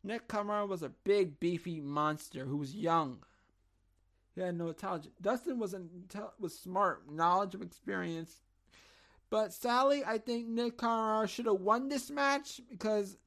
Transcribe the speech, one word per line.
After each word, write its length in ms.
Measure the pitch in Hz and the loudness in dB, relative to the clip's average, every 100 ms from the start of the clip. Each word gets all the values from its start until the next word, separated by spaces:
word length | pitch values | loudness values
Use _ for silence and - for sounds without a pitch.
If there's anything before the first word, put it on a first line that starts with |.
Nick 240 | 190 226 - | -6 -8 -4
Nakamura 400 | 214 208 208 202 | -4 0 -2 0
was 160 | 185 | -2
a 60 | 147 | -6
big, 500 | - - 202 180 143 | -4 4 4 4 2
beefy 400 | 170 170 175 160 | -2 0 -4 -6
monster 680 | 143 147 151 151 - - 131 | -2 2 2 0 -6 -10 -4
who 120 | 143 | -2
was 180 | 139 143 | -4 -4
young. 440 | 165 165 147 123 - _ _ _ _ _ _ _ _ _ _ - | 2 2 2 -6 -16 _ _ _ _ _ _ _ _ _ _ -6
He 60 | |
had 140 | 180 170 | -4 -2
no 140 | 170 | -4
intelligence. 440 | 160 196 170 147 _ | -6 -6 -6 -8 _
Dustin 380 | 185 240 - 254 | -2 -2 -2 -2
was 140 | 208 | -4
intel-, 580 | 190 175 180 185 202 202 - | -6 -12 -16 -14 -12 -12 -8
was 180 | 185 - | -8 -8
smart, 540 | 180 185 196 143 143 | -4 2 2 2 -8
knowledge 420 | 151 165 180 196 | 2 4 4 2
of 80 | 185 | -4
experience. 800 | 175 - - 190 170 165 165 - _ _ _ - - - _ _ _ | -12 -12 -6 -4 -4 -6 -10 -16 _ _ _ -20 -20 -20 _ _ _
But 240 | 220 214 | 0 0
sadly, 500 | - 247 240 269 285 254 | -2 2 4 6 4 2
I 120 | 220 | -2
think 300 | 226 233 233 | -2 -4 -2
Nick 300 | 226 240 240 | 0 0 0
Nakamura 500 | 233 226 220 214 214 | 0 2 2 2 0
should 180 | - 233 | 0 2
have 160 | 190 | 2
won 280 | 185 226 269 | 4 4 2
this 200 | 277 - | -4 -4
match 520 | 294 277 277 285 - 247 | 0 2 2 -2 -16 -16
because 480 | 196 214 214 196 196 | -6 0 0 0 -8